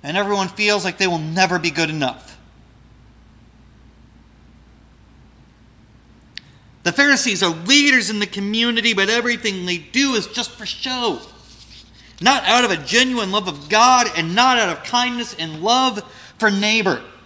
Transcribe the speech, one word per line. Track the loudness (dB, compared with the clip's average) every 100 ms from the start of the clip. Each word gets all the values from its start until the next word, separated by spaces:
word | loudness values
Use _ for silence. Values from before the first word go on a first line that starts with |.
and | -4 -4
everyone | 0 -2 -2
feels | 0 0 2
like | -2 -2
they | -2
will | -2
never | -4 0 2 2
be | -2
good | -2 -2
enough. | -2 -4 -6 -18 -20 -20 -20 -20 _ -20 -20 -20 -20 -20 -20 -20 _ -20 _ -20 _ -20 -20 _ _ -20 -20 -20 _ -20 _ _ -20 -20 _ _ _ _ _ _ -20 _ -20 -20 -20 -20 -20 -20 _
The | -6
Pharisees | 0 2 4 2 0
are | 0
leaders | -2 2 4 6 2 0
in | -4
the | -4
community, | -4 -4 -2 0 0 0 0
but | 0
everything | 0 0 -2 -4 -4 -6
they | -6
do | -4 -2 0 -2
is | -4
just | -8 -8
for | -10 -12
show. | -10 -8 -4 -2 -4 -10 -20 -20 -20 -20 -20 -20 -20 -20 -2
Not | 2 2 2
out | 2
of | 2
a | -2
genuine | 0 2 2 0 -2
love | -2 -4
of | -10 -2
God | 4 6 6 2 -2
and | -2
not | 2 4 4
out | 0
of | -4
kindness | -2 -2 -2 -4 -8 -8
and | -10 -4
love | 0 2 2 -2 -12 -20 -20 -2
for | 0
neighbor. | 2 2 2 2 -2 -6 -20